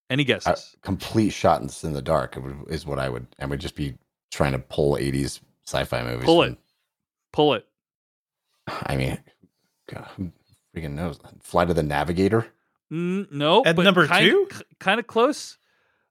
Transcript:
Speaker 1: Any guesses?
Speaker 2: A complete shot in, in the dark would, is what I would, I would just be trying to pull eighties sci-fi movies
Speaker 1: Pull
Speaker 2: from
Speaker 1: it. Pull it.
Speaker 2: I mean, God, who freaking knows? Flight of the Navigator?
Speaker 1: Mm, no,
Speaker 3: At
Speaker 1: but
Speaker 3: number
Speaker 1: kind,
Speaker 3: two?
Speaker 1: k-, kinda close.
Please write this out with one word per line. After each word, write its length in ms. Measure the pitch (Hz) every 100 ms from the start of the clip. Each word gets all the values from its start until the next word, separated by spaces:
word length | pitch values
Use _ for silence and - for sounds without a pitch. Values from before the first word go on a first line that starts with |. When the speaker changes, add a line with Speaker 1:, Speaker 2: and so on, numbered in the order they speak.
| -
Speaker 1:
Any 140 | 131
guesses? 500 | 131 101 - 80 - _
Speaker 2:
A 40 |
complete 500 | - 92 - 113 104
shot 320 | - 92 73
in, 80 | 69 - 82
in 60 |
the 80 | 71
dark 340 | 67 78 60 -
would, 280 | 65 69 -
is 160 | 80
what 140 | 73 69
I 100 | 65
would, 200 | 60 62 -
I 80 | 69
would 140 | 69
just 160 | - -
be 180 | 71 62 _ _ -
trying 200 | - 71
to 60 | 65
pull 400 | - - 73 69
eighties 420 | 67 67 65 - _ _ -
sci-fi 340 | 65 67 123
movies 220 | 120 120
Speaker 1:
Pull 180 | 135 170
Speaker 2:
from 100 | 131
Speaker 1:
it. 40 | 127 _ _ _ _ _ _ _
Pull 220 | - 151
it. 100 | 113 - _ _ _ _ _ _ _ _ _ - - -
Speaker 2:
I 100 | -
mean, 220 | 65 - _ _ _ _ _ _ -
God, 200 | 110 - -
who 160 | 90 - _ _ _ 87
freaking 180 | 78
knows? 260 | 71 87 71 - -
Flight 280 | - 87 87
of 60 | 82
the 80 |
Navigator? 640 | 76 73 73 87 98 113 113 _ _ _ -
Speaker 1:
Mm, 380 | 156 175 190 196
no, 320 | 143 151 196
Speaker 3:
At 120 | 208 170
Speaker 1:
but 80 |
Speaker 3:
number 200 | 185 180 151
Speaker 1:
kind, 200 | 180 247
Speaker 3:
two? 200 | 381 392
Speaker 1:
k-, 120 | - - _
kinda 240 | 185 220
close. 520 | 233 226 254 - - - _ _ _ _ _